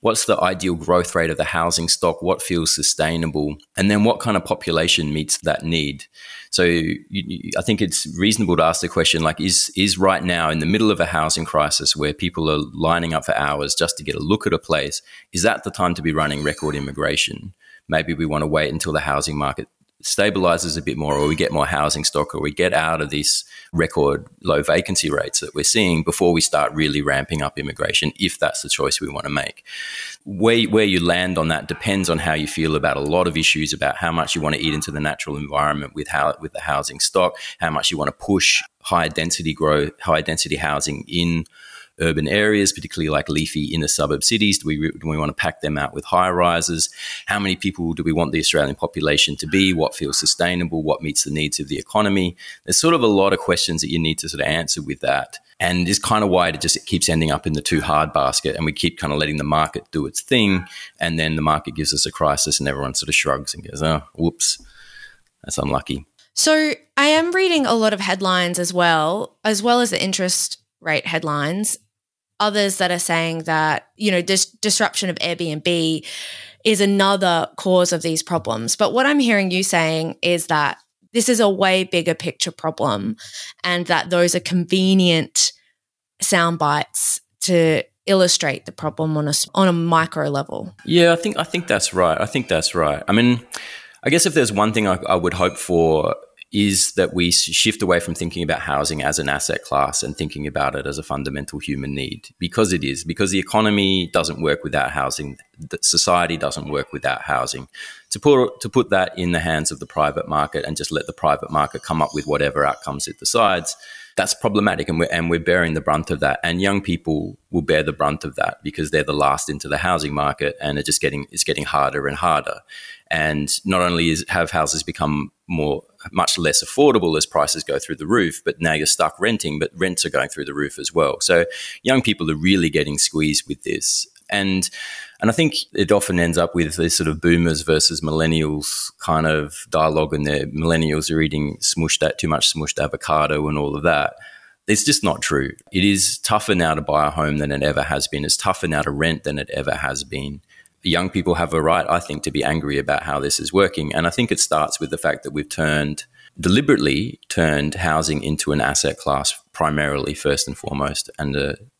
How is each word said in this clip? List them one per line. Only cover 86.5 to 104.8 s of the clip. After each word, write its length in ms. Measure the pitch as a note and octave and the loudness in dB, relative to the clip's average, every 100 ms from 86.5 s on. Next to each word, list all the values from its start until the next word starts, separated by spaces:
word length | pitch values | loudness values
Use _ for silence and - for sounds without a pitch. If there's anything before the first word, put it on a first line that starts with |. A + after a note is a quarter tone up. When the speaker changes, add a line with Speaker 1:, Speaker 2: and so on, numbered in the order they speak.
| E3 | 2
Speaker 2:
bites 640 | D3 D3 - - - - _ _ | 0 0 -2 -2 0 -2 _ _
to 400 | - F3 E3 D#3 - _ - | 2 4 4 2 -2 _ 0
illustrate 580 | G3 F3+ - D3+ C3 | 4 4 4 0 -4
the 80 | - | -10
problem 460 | - D#3 - D#3+ D3+ | -8 -8 -2 -2 0
on 80 | D3+ | 0
a 40 | |
s-, 180 | D3+ - | 0 0
on 140 | - F#3+ | 2 4
a 40 | |
micro 580 | E3+ E3 E3 E3 - D3 | 4 2 2 2 -2 -2
level. 440 | C#3 C#3+ - F#3 - - | -2 -4 -8 -12 -12 0
Speaker 1:
Yeah, 260 | E3+ E3+ | 6 6
I 40 | E3+ | 4
think, 200 | G#3 - | 0 -2
I 80 | |
think 220 | E3 F3+ E3+ | -4 -4 0
that's 260 | - - | 0 0
right. 260 | F#2 F2 D#2 | 2 4 4
I 60 | |
think 240 | G#2+ C3+ A#2+ | 0 -2 0
that's 260 | E2 - | 0 0
right. 280 | F2 D2+ D2 - | 0 0 0 0
I 60 | |
mean, 320 | G#2 A#2+ A#2+ - - - - - - | 4 4 2 -4 -12 -12 -18 -20 -6
I 60 | - | 0
guess 160 | E3 | 2
if 80 | F3 | 2
there's 200 | D#3 A#2+ | 2 2
one 200 | G2+ G#2+ | 4 2
thing 160 | A2 G2+ | 2 2
I, 60 | F#2 - | 0 2
I 80 | |
would 200 | F#2 F2 | 2 2
hope 240 | F2 F#2 - | 0 0 0
for 560 | - E2+ E2 D#2 - - - _ - | 0 4 4 4 2 -2 -8 _ -6
is 420 | G#2 G2+ F#2+ - | 2 2 2 0
that 200 | - F2+ | 0 0
we 140 | F2+ F2 | 2 2
s-, 140 | E2+ | 2
shift 380 | - E2+ A2 - | 2 2 2 2
away 200 | F#2 F2 | 2 2
from 120 | E2+ | 2
thinking 300 | E2 F2 E2+ | -4 -4 -4
about 160 | D#2+ E2 | -2 -2
housing 440 | - C#2 D2+ D#2 | 0 -2 0 -2
as 180 | C#2 D#2 | -2 -2
an 80 | C#2 | -2
asset 340 | C#2+ - - | -2 -2 -4
class 400 | - C#2 C#2 - | -2 0 0 -2
and 140 | C2 C#2+ | -4 -6
thinking 320 | D#2 C#2+ D2 | -6 -6 -6
about 260 | D2 C#2 | -2 -2
it 100 | C2+ | -2
as 140 | C2+ C#2+ | -6 -8
a 40 | |
fundamental 580 | D2+ C#2 C#2 C#2 C#2 D2 | -6 -6 -6 -8 -8 -10
human 340 | - C#2 C2+ | -6 -6 -4
need, 340 | C#2 C2+ - - _ | -6 -6 -10 -14 _
because 320 | F2 - G#2+ | -6 0 2
it 100 | F2+ | 2
is, 220 | C#2 C2+ | -2 -4
because 260 | D#2+ E2+ G2+ | -6 -2 0
the 80 | F#2+ | 0
economy 720 | - G#2+ G#2+ G#2 F#2+ F#2+ E2+ | 0 2 2 2 2 2 0
doesn't 300 | - D#2 C#2+ | 0 -2 -2
work 220 | D#2 C#2+ | 0 0
without 260 | D#2 D2+ | 0 0